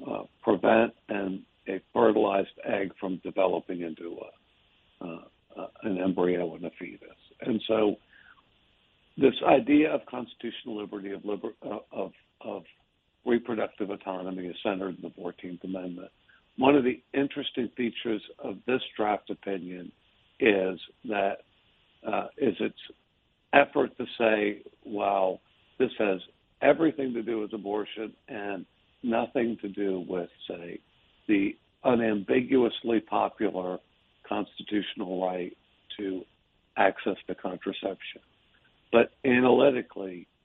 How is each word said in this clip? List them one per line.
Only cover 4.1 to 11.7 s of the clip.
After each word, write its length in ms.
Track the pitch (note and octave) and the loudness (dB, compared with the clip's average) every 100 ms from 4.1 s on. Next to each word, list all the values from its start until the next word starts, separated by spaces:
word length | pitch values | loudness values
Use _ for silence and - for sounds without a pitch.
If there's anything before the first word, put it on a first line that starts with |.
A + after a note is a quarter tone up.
| C#2+ | -12
a, 880 | - - _ _ _ _ _ - F2+ | -14 -20 _ _ _ _ _ -14 -12
uh, 160 | E2 - _ _ - | -12 -16 _ _ -14
uh, 100 | - - | -14 -8
an 160 | A2 F2+ | -4 -2
embryo 560 | F#2 F#2 F2+ F2 E2+ D#2+ | 0 2 2 2 -2 -6
and 100 | E2+ | -10
a 60 | |
fetus. 380 | - F2+ - - - _ - | -10 -14 -14 -20 -20 _ -10
And 200 | - A2 - | -4 -2 0
so 280 | A2 G#2+ - _ - - - _ _ _ _ _ _ _ - | 2 2 0 _ -20 -20 -20 _ _ _ _ _ _ _ 2
this 160 | C3+ - E3+ | 4 4 4
idea 480 | C#3+ A#2+ D3 D#3 | 4 6 4 4
of 80 | D3 - | 0 -4
constitutional 760 | B2 A#2 - A#2+ - B2 G#2+ | -10 -10 -10 -12 -10 -10 -8
liberty, 320 | G2+ G#2 G2 | -8 -8 -8
of 140 | G2 G#2 | -8 -6
liber-, 280 | G2+ A2+ - | -6 -8 -10
uh, 140 | G#2 | -10